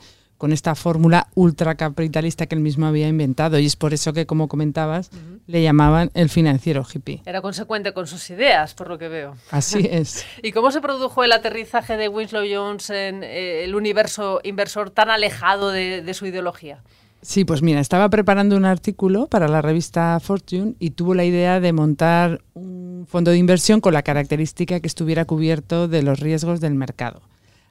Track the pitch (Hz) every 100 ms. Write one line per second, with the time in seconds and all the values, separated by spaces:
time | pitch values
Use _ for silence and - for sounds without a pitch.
0 | - _ _ _ 147 156 170 151 175 160
1 | 160 170 - - 175 143 160 156 156 143
2 | 160 156 165 160 156 160 151 143 156 151
3 | 151 156 139 127 160 151 147 - 151 151
4 | 160 156 156 156 151 147 151 160 156 165
5 | 180 180 160 196 - 170 160 147 147 160
6 | 170 - 165 175 160 135 165 139 131 143
7 | 143 139 - 185 190 196 220 214 202 190
8 | 170 175 - 180 269 170 156 - 180 165
9 | 165 160 143 127 - 143 - 208 185 170
10 | 151 - - - 226 220 262 285 277 262
11 | 254 254 240 226 220 226 214 240 220 214
12 | 214 208 214 214 202 202 202 202 - 202
13 | 196 196 139 156 180 160 180 202 214 208
14 | 208 - 202 190 196 202 196 208 196 -
15 | 214 220 208 - 180 202 202 190 185 185
16 | 165 185 196 185 180 170 156 143 - _
17 | _ _ - 196 175 151 165 147 139 180
18 | 208 208 190 196 202 196 190 185 - 190
19 | 190 196 302 214 156 156 151 160 160 170
20 | 170 170 - 196 - 180 214 - 170 -
21 | 175 185 175 175 180 185 175 160 151 143
22 | 165 170 175 165 _ 175 185 180 180 180
23 | 180 180 175 175 180 180 - 214 196 151
24 | 151 143 139 151 156 - 175 180 160 -
25 | 160 160 165 156 160 160 - 170 175 160
26 | 139 135 151 160 165 170 156 139 131 -
27 | 120 - _ _ _ _ _